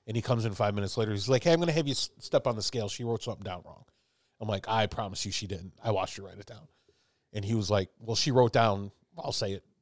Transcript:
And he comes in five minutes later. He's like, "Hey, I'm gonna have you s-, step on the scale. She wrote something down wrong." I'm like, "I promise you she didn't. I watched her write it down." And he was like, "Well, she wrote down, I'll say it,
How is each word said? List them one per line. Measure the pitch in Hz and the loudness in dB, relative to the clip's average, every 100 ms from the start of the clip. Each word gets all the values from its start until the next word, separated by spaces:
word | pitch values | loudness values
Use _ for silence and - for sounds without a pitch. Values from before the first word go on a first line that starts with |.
| - | -4
And | 113 | -4
he | |
comes | - 120 | 0 0
in | 110 | 0
five | 95 107 | 2 2
minutes | 101 98 - | 2 -2 -2
later. | 107 | -2
He's | 101 98 | -2 2
like, | 127 | 4
"Hey, | 170 | 6
I'm | 165 | 4
gonna | 170 | 4
have | 160 143 | 2 0
you | |
s-, | 131 - - | -2 -4 -8
step | - 143 131 | 0 2 2
on | 110 | 0
the | |
scale. | - 120 104 | -2 -2 -4
She | - | -4
wrote | 117 113 | -4 -4
something | - 98 | -4 -8
down | 98 90 | -8 -10
wrong." | 87 - - _ _ _ _ _ | -12 -20 -20 _ _ _ _ _
I'm | 110 | -4
like, | 98 - | -4 0
"I | 113 107 | 0 2
promise | - 104 95 101 | -2 -6 -6 -6
you | |
she | - 98 | -6 -6
didn't. | 95 92 - | -8 -10 -8
I | 117 | -2
watched | 98 95 - | 0 -2 -6
her | |
write | 95 92 | -14 -16
it | 92 | -18
down." | 107 - _ _ _ _ _ _ | -20 -20 _ _ _ _ _ _
And | 107 | -6
he | 98 | 0
was | 113 95 | 0 2
like, | 104 92 _ | 2 0 _
"Well, | 113 110 | -4 0
she | 151 | 2
wrote | 127 120 | 6 6
down, | 123 113 98 101 - _ - | 6 4 2 -4 -12 _ -10
I'll | - | -6
say | - 104 | -4 -4
it, | 98 - _ | -4 -10 _